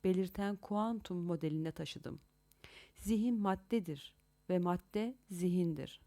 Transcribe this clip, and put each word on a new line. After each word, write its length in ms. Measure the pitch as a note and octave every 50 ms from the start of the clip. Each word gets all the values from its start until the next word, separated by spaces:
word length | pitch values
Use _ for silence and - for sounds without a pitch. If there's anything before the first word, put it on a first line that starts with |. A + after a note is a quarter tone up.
| -
belirten 520 | F#3+ F#3 F#3 F#3+ F#3 - - G3 G3+ G#3
kuantum 600 | F#3+ - - G3+ G#3 G#3+ A3+ A#3 A3 - - F3+
modeline 540 | F3+ E3+ F3 E3+ D#3+ D#3+ D#3 D3+ D#3 D#3+ D#3+
taşıdım. 480 | D#3+ - D#3+ D3+ - - - - - - - _ _ _ _ _ _ _ - - - - - - _
Zihin 420 | - - G3 A3+ G#3 A3 B3 A#3+ A3
maddedir 760 | G3+ G3 F#3+ F#3+ - _ A#3 A#3 F3+ E3+ D3+ C#3 - - _ _ _ _ _ _ _ -
ve 100 | F#3 F3+
madde 560 | F3 F3 F3 F3 - _ - G#3 G#3+ A#3 C4 - _ _
zihindir. 720 | F#3+ F3 F3 F3+ F3 F#3 F3 E3+ D#3 C#3+ C3 C3 - - -